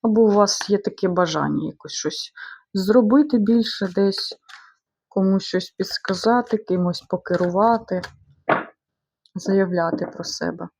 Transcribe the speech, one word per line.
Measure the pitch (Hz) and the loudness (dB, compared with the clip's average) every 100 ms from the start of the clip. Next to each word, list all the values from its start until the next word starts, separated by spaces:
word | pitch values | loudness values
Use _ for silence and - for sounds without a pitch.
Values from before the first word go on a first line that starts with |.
Або | 233 214 | 2 4
у | 220 | 6
вас | 202 202 - - | 6 4 0 0
є | 202 | 0
таке | 208 - 190 | -2 -2 -2
бажання | 180 170 156 147 151 156 | 2 0 0 -2 -2 -4
якось | - 151 | -8 -12
щось | - 151 - - - - - _ | -8 -8 -8 -14 -16 -20 -20 _
зробити | 196 185 233 214 269 294 240 | -4 2 4 6 4 4 2
більше | 202 233 220 - 196 | 2 2 0 -4 -4
десь, | 180 196 196 - - _ - - _ _ _ _ | 0 0 0 -8 -14 _ -20 -20 _ _ _ _
комусь | - 190 190 | 0 2 2
щось | - 185 - | 0 -4 -4
підсказати, | - 190 - - 185 226 240 240 220 | -8 -6 -6 -6 -2 2 2 0 -4
кимось | - 185 175 170 | -2 0 0 -4
покерувати, | _ 180 - 175 175 180 226 226 - 180 - - _ _ - - - _ _ _ _ _ _ 180 | _ -8 -2 -2 0 2 2 2 -2 -6 -6 -18 _ _ -2 -2 -2 _ _ _ _ _ _ -8
заявляти | 190 196 185 180 165 165 175 | 0 2 2 0 -2 -2 -6
про | - | -8
себе. | 170 - 170 175 175 | -10 -6 -6 -6 -14